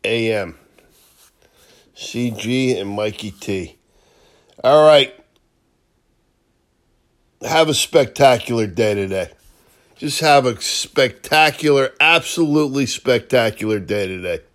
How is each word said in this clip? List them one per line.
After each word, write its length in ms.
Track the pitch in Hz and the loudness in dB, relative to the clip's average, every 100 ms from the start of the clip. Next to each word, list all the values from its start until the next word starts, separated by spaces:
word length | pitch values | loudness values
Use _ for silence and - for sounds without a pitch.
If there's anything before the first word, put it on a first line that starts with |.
A 300 | 104 117 113 | -4 -4 -2
M. 260 | 107 90 82 _ _ _ _ _ _ _ _ _ _ _ _ _ | -4 -6 -14 _ _ _ _ _ _ _ _ _ _ _ _ _
C 380 | - - 120 120 | -20 -12 -6 -6
G 440 | 110 113 127 131 107 | -6 -4 -2 0 -2
and 140 | 101 | -4
Mikey 400 | 101 104 - 107 | -6 -6 -6 -14
T. 480 | - - 98 - _ _ _ _ _ _ _ _ _ | -12 -8 -8 -8 _ _ _ _ _ _ _ _ _
All 200 | 127 151 | 2 6
right. 300 | 151 147 143 - _ _ _ _ _ _ _ _ _ _ _ _ _ _ _ _ _ _ _ _ _ _ | 6 6 2 -8 _ _ _ _ _ _ _ _ _ _ _ _ _ _ _ _ _ _ _ _ _ _
Have 260 | - 160 160 | -2 2 2
a 60 | |
spectacular 920 | 143 - 160 131 - 139 120 - 117 107 | 0 2 2 2 4 4 4 0 -4 -4
day 280 | 87 110 | -2 0
today. 360 | 101 95 95 87 _ _ _ _ _ _ _ | 0 -4 -6 -8 _ _ _ _ _ _ _
Just 240 | 151 - | -8 -2
have 260 | 156 143 127 | 4 4 4
a 140 | 110 | -4
spectacular, 1300 | - - - - 131 - - 156 156 - 147 139 131 - | -6 -8 -4 -2 -2 -2 -2 2 2 0 0 2 0 0
absolutely 840 | 156 165 - - 160 147 147 135 127 | 0 0 -2 -2 0 0 0 -2 -4
spectacular 920 | - - 120 - 127 113 104 107 107 | -4 -2 -2 0 0 0 -4 -4 -4
day 280 | 90 104 95 | -4 -6 -4
today. 320 | 92 90 82 _ | -8 -8 -8 _